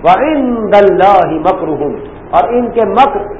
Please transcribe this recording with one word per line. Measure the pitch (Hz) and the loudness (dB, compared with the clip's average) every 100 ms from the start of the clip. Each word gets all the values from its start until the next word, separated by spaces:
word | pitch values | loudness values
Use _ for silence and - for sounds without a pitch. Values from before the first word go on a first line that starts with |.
وعند | 165 185 285 302 254 233 208 | 4 2 2 0 -2 -2 2
اللہ | 202 196 180 190 196 160 | 4 4 4 4 4 2
مکرہم، | 156 170 185 165 143 143 113 - - - | -2 -2 -2 -4 -4 -4 -6 -12 -18 -2
اور | 165 233 | -2 0
ان | 240 233 | -2 -2
کے | 214 208 | -2 0
مکر | 226 285 277 - - | 2 0 0 -8 -12